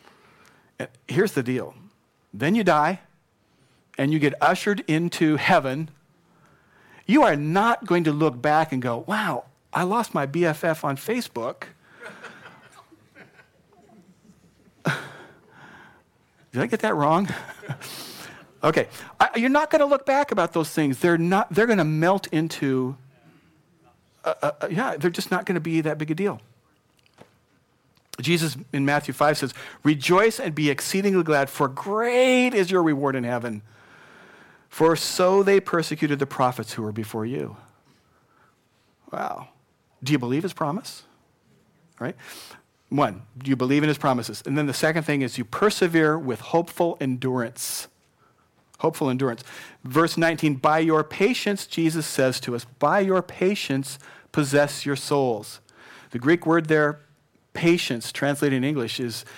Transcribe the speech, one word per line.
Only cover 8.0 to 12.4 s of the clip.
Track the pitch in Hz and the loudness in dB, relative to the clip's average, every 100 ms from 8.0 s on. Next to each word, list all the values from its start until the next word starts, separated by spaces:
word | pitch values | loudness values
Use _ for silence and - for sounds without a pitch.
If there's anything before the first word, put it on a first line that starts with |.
| 160 | 2
to | |
look | 147 156 123 | 2 0 0
back | 151 151 156 | 2 2 2
and | 131 | -2
go, | 127 117 - | -2 -4 -4
"Wow, | 214 202 123 - _ _ | -2 -2 -4 -8 _ _
I | - | -4
lost | 180 226 220 | -2 -2 -2
my | - 139 | -4 -2
B | 156 175 | 0 0
F | 156 | 0
F | 170 160 | -2 -2
on | 151 135 | -4 -6
Facebook." | - 240 - 117 117 - - - _ - - - - - | -4 -6 -6 -8 -8 -10 -16 -20 _ -20 -20 -20 -20 -20